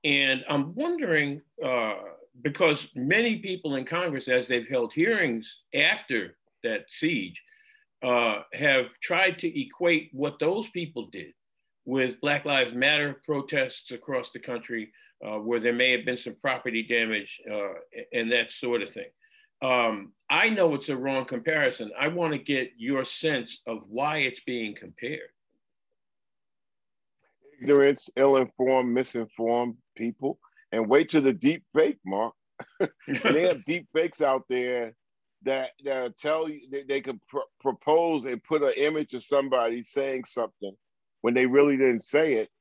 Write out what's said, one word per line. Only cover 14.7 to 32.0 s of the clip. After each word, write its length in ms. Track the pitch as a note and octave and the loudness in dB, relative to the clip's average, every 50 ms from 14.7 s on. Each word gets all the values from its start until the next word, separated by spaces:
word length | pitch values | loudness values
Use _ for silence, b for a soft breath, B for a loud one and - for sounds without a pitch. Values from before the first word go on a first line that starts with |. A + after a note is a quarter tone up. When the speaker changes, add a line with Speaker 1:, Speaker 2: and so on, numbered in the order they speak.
| A#2+ A2+ G#2+ G#2+ b b b b b _ - | -8 -8 -8 -10 b b b b b _ -10
Speaker 1:
uh, 140 | G#2 G#2+ | -8 -8
where 220 | G#2+ G#2+ A2+ A#2+ A#2 | -6 -4 -2 -2 0
there 140 | A2 A#2+ A#2+ | 2 0 2
may 180 | A#2+ B2+ B2+ | 4 4 4
have 140 | B2+ A#2+ A2 | 4 2 0
been 120 | B2 B2 | -4 -6
some 180 | B2 - A#2+ A2 _ | -4 -6 -12 -12 _
property 400 | - C#3 B2+ B2 - B2+ A2+ A#2 | -2 -2 -2 -2 -4 -4 -4 -4
damage, 580 | A2+ A2+ A#2+ A#2 A2+ A2 A2 G#2+ G2+ - - - - - | -2 0 0 0 0 0 -2 -4 -4 -8 -16 -18 -12 -8
uh, 220 | G#2+ G#2 G2+ G2 F2 E2 - _ - D#2+ - _ - | -6 -4 -4 -6 -8 -10 -16 _ -16 -16 -14 _ -4
and 180 | A#2+ A2+ A2+ | -4 0 2
that 200 | B2 A#2+ A#2 A#2 | 2 0 0 -2
sort 300 | - - - B2 A#2+ A#2 | -6 -8 -4 -2 -2 -2
of 80 | G2 F#2+ | -2 -6
thing. 200 | - - G2 - _ b b b b b b b b _ | -10 -14 -16 -16 _ b b b b b b b b _
Um, 520 | C3+ C3 B2+ B2 A#2 A2+ G#2+ G2+ G2 F2+ _ _ _ - | -2 0 2 2 2 2 0 -4 -10 -16 _ _ _ -2
I 200 | C#3 D#3+ G#3 A3+ | 2 2 2 2
know 240 | A3 G3+ F3+ E3 D3 | 4 4 4 4 2
it's 160 | C#3 - - | 0 -2 -4
a 80 | C#3 | -6
wrong 280 | B2+ C3 C#3 C3+ C3 B2+ | -4 -2 -2 -2 -2 -2
comparison. 680 | - C3 A#2+ A2+ D#3+ D#3 D3+ C#3+ C3 B2 - A#2 G#2 G2+ A#2+ | -4 -8 -4 -2 -2 0 2 2 0 0 -2 -10 -12 -6 -4
I 80 | C#3 | -4
wanna 320 | D#3 E3+ F3 E3+ D#3+ D3+ C3+ | -2 0 0 -2 -2 -2 -4
get 320 | - - C#3+ C3+ B2+ - _ | -4 -2 -2 -2 -2 -4 _
your 280 | A#2 A2+ B2+ C#3 C3+ B2+ | -10 -4 -2 -2 -2 -2
sense 560 | - - - - D#3+ D3 B2+ A#2 - - - _ | -4 -8 -4 -2 0 0 0 -4 -6 -12 -14 _
of 160 | A#2 A2+ G#2 F#2+ | -10 -10 -10 -12
why 320 | F#2+ G#2+ B2 C#3 D3 D#3 D#3 | -10 -4 -2 -2 -2 0 0
it's 200 | C#3 C3 B2 - | -2 -2 -4 -6
being 340 | - - B2+ A#2+ A2+ G#2+ G#2 | -8 -6 -6 -4 -6 -6 -8
compared. 560 | - - F2+ - - A#2 B2 D3+ - - - _ _ _ _ _ _ _ _ _ _ _ _ _ _ _ _ _ _ _ _ _ _ _ _ _ _ _ _ _ _ _ _ _ _ _ _ _ _ _ _ _ _ _ - _ C3+ | -12 -18 -20 -16 -12 -10 -8 -8 -10 -12 -16 _ _ _ _ _ _ _ _ _ _ _ _ _ _ _ _ _ _ _ _ _ _ _ _ _ _ _ _ _ _ _ _ _ _ _ _ _ _ _ _ _ _ _ -20 _ _
Speaker 2:
Ignorance, 480 | B2+ C#3 C#3+ C#3+ C#3 C#3 C#3+ - - - _ | 2 4 6 8 8 6 6 2 -4 -8 _
ill-informed, 760 | B2+ C3+ C#3 C3+ C3+ B2+ A2 _ - B2+ C3 C3 C3 B2+ B2 | 4 6 6 6 6 4 0 _ 0 2 4 4 4 4 2
misinformed 840 | A#2+ B2+ B2+ - - A#2+ A2+ G#2+ _ - A#2 A2+ A#2+ A#2+ A#2+ A#2+ A2+ _ _ _ _ | 0 0 0 -2 -4 -6 -6 -6 _ -2 0 2 2 2 0 -2 -6 _ _ _ _
people, 440 | - A2+ A#2 A2+ _ C3 C#3 - _ b b b b b b | -6 -6 -6 -6 _ -4 -4 -4 _ b b b b b b
and 160 | - A2+ A2+ | -2 -2 2
wait 220 | G#2 B2+ D3 D#3+ - | 6 6 4 4 4
till 120 | - D#3 | 2 4
the 120 | C#3 C3+ A#2+ | 4 4 0
deep 300 | E2+ A#2 C#3 E3 F3 _ _ _ | 2 2 0 0 0 _ _ _
fake, 240 | D3+ D#3+ D3+ - _ | 2 2 2 2 _